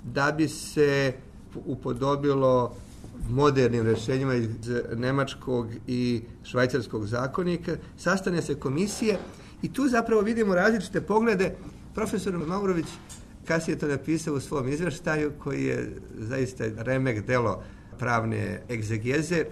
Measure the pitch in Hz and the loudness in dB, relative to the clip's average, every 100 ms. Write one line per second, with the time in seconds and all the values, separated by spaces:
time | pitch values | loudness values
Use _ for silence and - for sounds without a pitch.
0 | - 139 143 156 151 - - 151 147 139 | -4 0 0 2 0 -2 -4 4 4 6
1 | 135 127 - - - - 139 131 135 120 | 2 -2 -14 -18 -14 -10 -6 -4 -4 0
2 | 135 143 143 139 131 127 120 - - - | 0 2 2 4 6 6 2 -4 -16 -16
3 | - - 113 127 147 131 123 120 113 107 | -16 -8 -2 4 6 6 4 4 4 2
4 | 120 131 135 123 110 110 117 120 - 113 | 2 0 2 0 0 -4 -4 -4 -2 -2
5 | 127 139 135 - - 123 110 117 - 123 | 0 0 0 -4 -2 -2 -2 -8 -4 0
6 | 123 120 107 - - 123 127 139 110 113 | 0 0 -4 -16 -2 2 2 2 -2 -4
7 | 104 120 131 - 180 170 170 156 - - | -2 -2 -2 0 0 -2 -2 -6 -8 -4
8 | 175 190 190 170 151 139 139 139 202 - | 0 2 2 0 0 -2 0 0 -2 0
9 | 226 190 - - - - - - 269 233 | 0 0 -4 -16 -18 -8 -6 0 2 2
10 | 226 220 208 233 208 175 208 226 170 165 | 4 4 4 2 4 6 4 4 0 -4
11 | - 214 233 190 185 - - - - - | 2 4 4 4 2 -2 -14 -16 -10 -6
12 | 196 202 196 175 151 190 202 175 - - | -2 -2 -2 -4 -2 0 2 0 -2 -10
13 | - - - - - 165 165 156 151 139 | -16 -18 -18 -16 -2 0 0 -2 0 -2
14 | - 160 160 143 - 147 127 147 175 - | 0 -2 0 -2 -2 -2 -2 0 -2 -2
15 | 170 156 147 147 143 135 135 123 120 - | -2 0 -2 -4 -6 -2 0 0 -4 -10
16 | - - 110 135 127 - 113 107 117 131 | -12 -10 -4 -2 -2 -2 -6 -4 -2 0
17 | 131 107 101 127 113 92 - - - - | 0 -2 2 2 2 -2 -8 -18 -18 -6
18 | 120 117 113 107 98 98 - 120 107 110 | 0 2 2 -2 -2 -6 -6 -4 -2 -2
19 | 120 143 156 170 - | 0 0 2 0 0